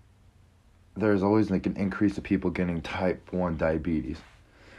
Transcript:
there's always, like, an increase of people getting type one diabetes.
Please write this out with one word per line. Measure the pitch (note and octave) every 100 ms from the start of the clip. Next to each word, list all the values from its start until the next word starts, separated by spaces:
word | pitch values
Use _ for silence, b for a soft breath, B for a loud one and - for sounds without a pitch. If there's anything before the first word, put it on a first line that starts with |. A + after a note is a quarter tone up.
| _ _ _ _ _ _ _ _ _ G2
there's | G#2+ G2+
always, | G2 A2 G2
like, | F#2+ F#2+
an | -
increase | G2 F#2 G2+ -
of | -
people | F#2+ F#2
getting | E2 F2+ E2+
type | - - F#2 E2+ -
one | F2+ F2+ D#2+
diabetes. | D#2+ D#2+ E2 D#2 C2 D2+ - - B B B